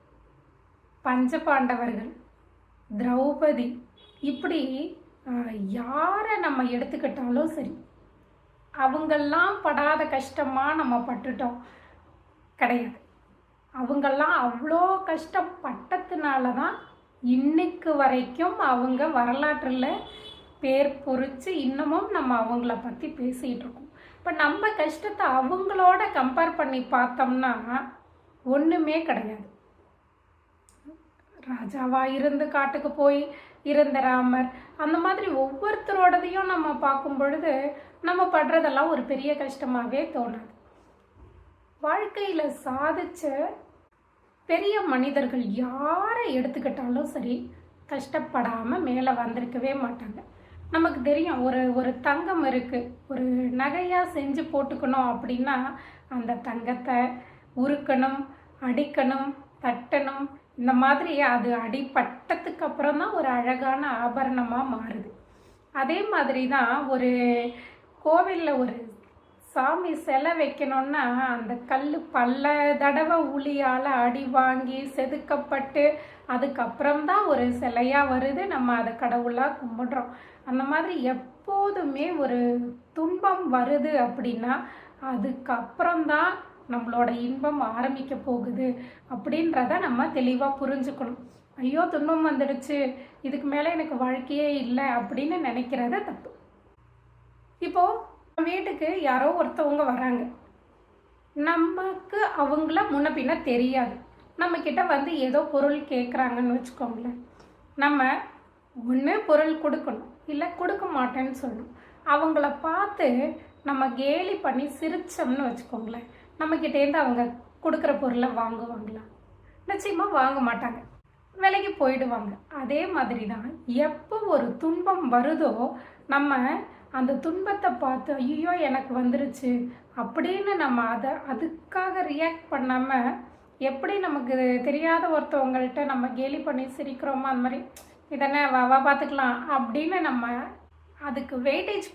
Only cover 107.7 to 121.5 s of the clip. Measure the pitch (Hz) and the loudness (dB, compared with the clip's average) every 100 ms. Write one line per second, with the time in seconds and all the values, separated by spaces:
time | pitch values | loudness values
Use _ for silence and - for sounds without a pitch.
107.7 | - 285 294 262 294 - - - _ _ | 0 2 4 2 0 -6 -16 -20 _ _
108.7 | 254 233 254 285 415 415 302 311 311 294 | -8 -2 0 2 0 4 4 4 0 0
109.7 | - - 214 - - - 294 349 - 359 | -2 -4 -8 -10 -14 -8 -4 -4 -2 -2
110.7 | 403 370 294 247 262 262 254 262 208 - | -2 -2 -2 0 -2 -4 -4 -8 -8 -12
111.7 | - - - - 294 320 302 285 - 320 | -18 -20 -6 2 4 4 4 2 0 -2
112.7 | 349 403 403 294 247 302 - - - 285 | 0 0 2 2 2 0 -4 -14 -10 -4
113.7 | 269 269 233 277 320 370 381 277 254 285 | 0 0 0 0 0 0 -2 -2 0 -2
114.7 | - 320 349 - - 262 269 262 196 - | -4 -4 -4 -6 -4 -2 0 -2 -4 -8
115.7 | 220 220 233 - - - - 311 320 311 | -10 -8 -10 -14 -20 -14 -6 -2 0 2
116.7 | 277 285 311 262 240 240 - - - 320 | 2 4 4 2 2 0 -4 -16 -4 0
117.7 | 311 302 - 262 240 240 226 226 226 233 | 2 2 2 0 2 0 0 -2 -4 -8
118.7 | 220 214 220 - - - - - - - | -10 -10 -12 -16 -20 -20 -20 -20 -12 -6
119.7 | 392 403 349 403 302 262 277 240 226 247 | -4 -2 0 2 4 4 2 0 0 -4
120.7 | 233 - - _ _ _ 381 381 | -8 -14 -20 _ _ _ 0 2